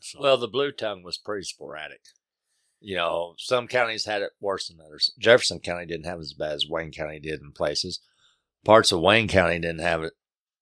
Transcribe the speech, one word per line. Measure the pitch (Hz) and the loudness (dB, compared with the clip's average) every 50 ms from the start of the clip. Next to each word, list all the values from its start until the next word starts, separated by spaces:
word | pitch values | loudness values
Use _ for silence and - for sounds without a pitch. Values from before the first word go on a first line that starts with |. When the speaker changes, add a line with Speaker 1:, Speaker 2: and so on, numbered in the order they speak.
Speaker 1:
So. | - - - 143 | -18 -18 -10 -2
Speaker 2:
Well, | 139 139 135 | 2 2 4
the | 120 120 107 | 2 2 -2
blue | 95 135 143 143 | -4 -4 -4 -4
tongue | 135 - 117 107 101 90 90 | -6 -8 -8 -8 -8 -10 -12
was | 87 82 - | -14 -14 -12
pretty | - 104 104 98 - | -10 -8 -8 -8 -8
sporadic. | - - - 73 69 73 76 76 71 67 - _ - _ _ _ _ _ _ _ _ _ _ _ _ _ _ | -12 -14 -14 -16 -14 -14 -14 -14 -14 -16 -20 _ -20 _ _ _ _ _ _ _ _ _ _ _ _ _ _
You | - 101 92 | -12 -6 -4
know, | 87 85 82 82 85 85 87 80 - | -2 -2 0 -2 -2 -4 -6 -10 -12
some | - - 127 123 117 - | -4 -2 -2 -2 0 0
counties | 127 123 120 113 110 104 - | 0 0 0 0 -2 -4 -6
had | 104 107 101 | -4 -4 -4
it | 98 - - _ | -4 -6 -8 _
worse | 104 98 95 92 - | -4 -4 -4 -4 -6
than | - 85 80 78 | -10 -14 -20 -20
others. | 78 76 - - - - - | -20 -4 -2 -2 -2 -2 2
Jefferson | 104 113 120 127 - - 90 82 | 6 6 6 6 6 0 -4 -6
County | - 92 87 87 87 | -6 -6 -6 -6 -6
didn't | 85 85 80 76 | -8 -8 -8 -8
have | 87 90 85 | -8 -10 -10
as | 78 69 73 | -10 -12 -10
bad | 76 78 76 76 | -8 -6 -6 -4
as | 71 71 76 | -6 -4 -4
Wayne | 80 82 82 76 | -4 -6 -6 -8
County | - - 78 76 78 76 | -10 -10 -10 -10 -10 -10
did | 71 78 78 69 | -8 -8 -8 -8
in | 71 73 | -10 -12
places. | - - 85 76 73 - - 90 82 - _ _ _ _ _ _ _ _ _ _ _ _ - | -6 -4 -2 -2 -2 -2 -4 -6 -8 -12 _ _ _ _ _ _ _ _ _ _ _ _ 4
Parts | 104 107 113 113 - | 8 8 8 8 6
of | 98 85 | 4 4
Wayne | 82 95 107 117 110 95 | 6 6 6 6 4 4
County | 87 95 87 85 87 85 | 4 4 4 4 2 0
didn't | 85 85 82 78 | -2 -4 -4 -2
have | 82 85 85 80 | 0 0 0 0
it | 80 82 - _ _ _ _ _ _ _ _ _ | -2 -6 -8 _ _ _ _ _ _ _ _ _